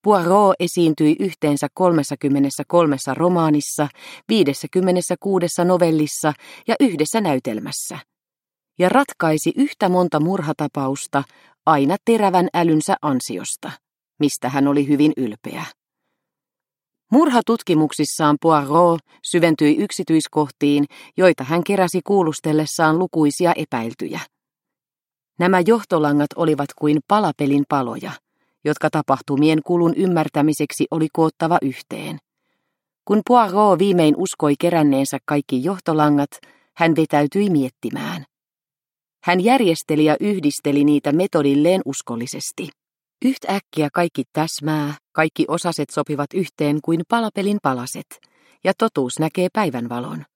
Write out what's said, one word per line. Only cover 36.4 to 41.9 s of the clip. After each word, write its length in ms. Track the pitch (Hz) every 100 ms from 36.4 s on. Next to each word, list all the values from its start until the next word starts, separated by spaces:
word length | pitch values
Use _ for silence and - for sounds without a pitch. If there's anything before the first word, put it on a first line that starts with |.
| _ _ _ -
hän 200 | 170 156
vetäytyi 540 | 160 147 147 196 202
miettimään. 760 | 156 127 _ 113 110 - 175 143 _ _ _ _ _ _ _ _ _
Hän 200 | - 180
järjesteli 600 | 202 262 196 160 - 156
ja 120 | 151 147
yhdisteli 640 | 202 196 147 - 143 143
niitä 280 | 147 147 147
metodilleen 680 | 151 196 160 143 139 156 185
uskollisesti. 840 | -